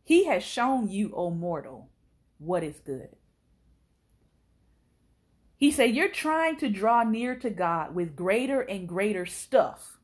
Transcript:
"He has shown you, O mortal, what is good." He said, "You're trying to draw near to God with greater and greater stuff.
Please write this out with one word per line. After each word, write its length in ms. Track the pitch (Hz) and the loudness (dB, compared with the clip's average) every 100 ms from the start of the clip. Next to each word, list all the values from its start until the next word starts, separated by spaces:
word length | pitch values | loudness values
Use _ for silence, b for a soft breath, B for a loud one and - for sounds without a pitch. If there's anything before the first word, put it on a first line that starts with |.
"He 240 | - 339 359 | 6 4 6
has 160 | 208 | 0
shown 460 | - - 247 262 208 | -2 -2 0 0 0
you, 240 | 196 214 | -2 -2
O 160 | - 175 | -2 -2
mortal, 640 | 170 175 160 - 131 - _ _ _ _ _ | -2 -4 -4 -8 -16 -20 _ _ _ _ _
what 240 | 151 180 | -4 -2
is 160 | 160 147 | -2 -8
good." 360 | - 131 - - _ _ _ _ _ _ _ _ _ _ _ _ _ _ _ _ _ _ _ _ _ _ _ _ | -10 -10 -10 -20 _ _ _ _ _ _ _ _ _ _ _ _ _ _ _ _ _ _ _ _ _ _ _ _
He 140 | 294 | 2
said, 260 | 294 254 240 | 6 2 4
"You're 140 | 392 | 0
trying 480 | - 311 320 320 311 | 0 -2 0 0 0
to 100 | 269 | -4
draw 360 | 190 214 233 | 0 2 4
near 320 | 226 220 247 247 | 2 -2 -4 -4
to 160 | 240 | -6
God 420 | 180 175 165 - | -2 0 0 -4
with 220 | 175 170 147 | -4 -6 -4
greater 460 | 180 220 262 269 | 0 0 2 -2
and 280 | - 196 175 | -2 -8 -6
greater 380 | 175 208 190 175 | -2 0 0 -6
stuff. 720 | - - 262 160 - - - | -10 2 2 2 -4 -20 -20